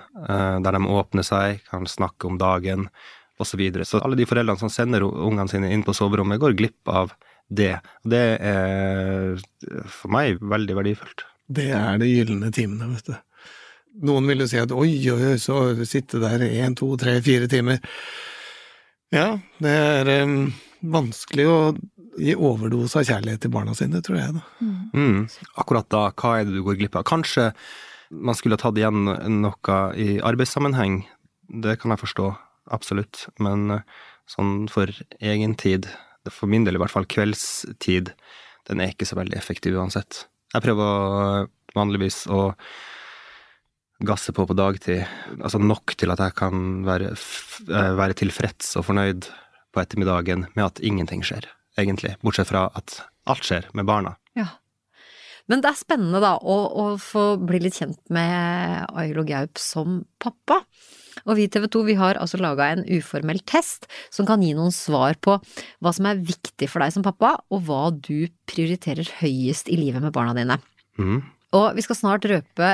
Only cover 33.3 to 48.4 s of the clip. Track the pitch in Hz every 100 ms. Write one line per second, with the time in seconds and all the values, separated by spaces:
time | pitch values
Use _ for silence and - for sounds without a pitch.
33.3 | - 104 101 104 104 - - - - -
34.3 | - 101 98 107 - 98 101 - - 107
35.3 | 104 107 110 101 95 95 - - _ -
36.3 | - 104 107 107 90 87 - 95 - 104
37.3 | 104 - - - - - 92 90 - -
38.3 | - - - - - 92 - 101 92 90
39.3 | - - - - 92 92 95 - - -
40.3 | _ _ 123 117 107 104 101 98 101 101
41.3 | 101 98 _ _ - 104 101 95 - -
42.3 | 98 98 95 - - - - - - -
43.3 | - - _ _ _ _ - 101 101 -
44.3 | - 92 92 98 98 - 90 92 - -
45.3 | - - 107 101 107 - - 90 90 95
46.3 | - 95 92 92 92 95 92 98 - -
47.3 | - - - 214 104 98 95 98 98 98
48.3 | -